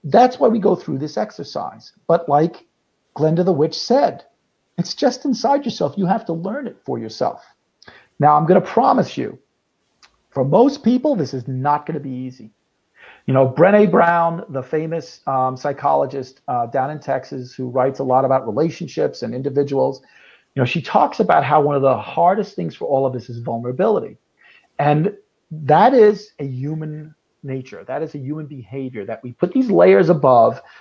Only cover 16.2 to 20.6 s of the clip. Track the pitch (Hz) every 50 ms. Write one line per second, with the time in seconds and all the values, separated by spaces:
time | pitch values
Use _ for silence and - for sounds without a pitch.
16.2 | 127 - _ _ - - 127 120 117 117 139 135 131 143 156 143 - 143 135 131
17.2 | - - 143 131 123 123 - - 127 123 120 131 127 139 135 - 139 127 127 131
18.2 | 131 127 135 131 113 113 104 131 165 165 - - 165 131 - 156 151 147 - -
19.2 | 120 113 120 131 135 139 127 143 139 135 135 135 131 139 135 - _ _ _ _
20.2 | _ _ _ _ _ _ - 139